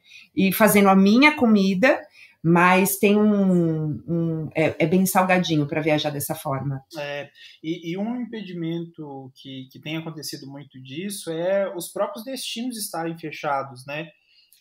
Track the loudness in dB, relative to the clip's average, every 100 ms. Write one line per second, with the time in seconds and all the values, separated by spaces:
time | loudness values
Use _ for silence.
0 | _ -20 -8 0 0 4 6 8 8 8
1 | 6 6 6 4 4 4 4 4 2 2
2 | -4 _ -20 _ 2 4 6 4 2 2
3 | 4 4 4 4 4 4 2 0 -4 -6
4 | -4 -4 -2 -4 -4 -2 -2 0 0 2
5 | 2 2 2 2 2 0 0 -2 0 0
6 | -2 -6 -8 -8 -6 -6 -6 -8 -10 -12
7 | -10 -10 -12 _ -20 -14 -10 -8 -8 -6
8 | -6 -6 -8 -10 -10 -8 -6 -6 -8 -14
9 | -14 -14 -18 -20 -16 -16 -16 -16 -10 -10
10 | -10 -12 -14 -14 -14 -18 -18 -20 -14 -10
11 | -10 -10 -8 -6 -2 -2 -2 -6 -10 -6
12 | -6 -6 -12 -10 -10 -8 -8 -8 -8 -8
13 | -8 -8 -12 -8 -4 -4 -6 -12 -12 -10
14 | -12 _ _ _ _ _